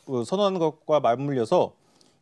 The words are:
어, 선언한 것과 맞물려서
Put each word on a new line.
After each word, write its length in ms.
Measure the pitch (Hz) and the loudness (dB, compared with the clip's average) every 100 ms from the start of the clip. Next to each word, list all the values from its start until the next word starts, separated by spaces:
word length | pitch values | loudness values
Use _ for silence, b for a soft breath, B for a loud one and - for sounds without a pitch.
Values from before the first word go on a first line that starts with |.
| - | -8
어, 160 | 127 | -6
선언한 340 | 113 190 202 190 | -4 0 0 0
것과 440 | 160 - - 151 | -2 -4 0 2
맞물려서 720 | 123 120 143 135 110 180 110 _ b b b b | 2 0 -2 -2 0 2 0 _ b b b b